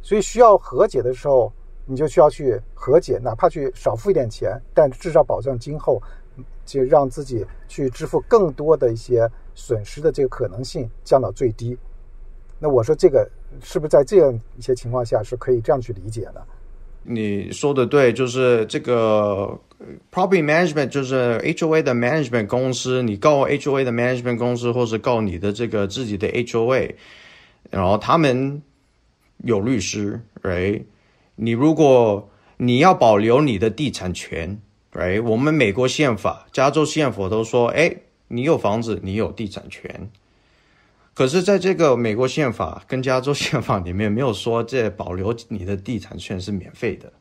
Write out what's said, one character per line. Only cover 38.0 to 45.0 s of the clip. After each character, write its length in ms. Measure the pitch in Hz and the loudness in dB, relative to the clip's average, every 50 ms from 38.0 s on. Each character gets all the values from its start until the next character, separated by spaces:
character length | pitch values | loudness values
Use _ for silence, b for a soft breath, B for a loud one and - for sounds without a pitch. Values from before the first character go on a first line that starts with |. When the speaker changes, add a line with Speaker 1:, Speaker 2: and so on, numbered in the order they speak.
| _ _ _ _ _ _ | _ _ _ _ _ _
Speaker 2:
你 140 | 117 120 127 | -6 -4 0
有 140 | 156 160 | 0 0
房 240 | 123 - 104 104 113 | 2 0 0 -2 -2
子， 160 | 117 113 104 85 87 | -2 -4 -6 -6 -6
你 120 | 95 95 | -6 -4
有 140 | 110 107 - | -4 -4 -4
地 200 | - - 113 95 | -4 -8 -10 -8
产 180 | - - - | -10 -14 -16
权。 420 | - - - - - - - 92 110 _ _ _ _ _ _ _ _ _ _ _ _ _ _ _ _ _ _ _ _ _ | -16 -20 -16 -16 -14 -14 -12 -14 -16 _ _ _ _ _ _ _ _ _ _ _ _ _ _ _ _ _ _ _ _ _
可 120 | - 135 | 0 0
是 160 | 131 147 185 180 | 2 2 2 2
在 160 | 208 202 190 | 4 2 2
这 160 | - 190 185 | 2 0 2
个 200 | 156 165 147 123 | 4 4 4 4
美 200 | 120 120 113 104 | 4 2 -2 0
国 120 | 117 131 | 0 -2
宪 240 | 131 - 156 151 123 | -2 0 -2 -2 -2
法 320 | 104 - 95 78 82 85 - | -2 -4 -6 -6 -6 -14 -10
跟 120 | _ 131 131 | _ -6 -4
加 200 | 127 135 131 131 | -2 0 -2 0
州 100 | 123 143 | 0 -2
宪 300 | 143 - - - - 127 | -2 -2 -2 -2 -2 -2
法 160 | - - 123 | 0 0 -2
里 160 | 98 87 90 87 | -2 -2 -4 -4
面 180 | 98 110 104 | -2 -2 0
没 80 | 104 117 | 0 0
有 140 | 139 127 107 | 0 -2 -2
说 300 | 95 - 117 113 117 117 | -2 -2 -2 -2 -2 -2
这 260 | 113 - 131 113 104 | -2 -2 -2 -2 -2
保 240 | 92 - | -4 -6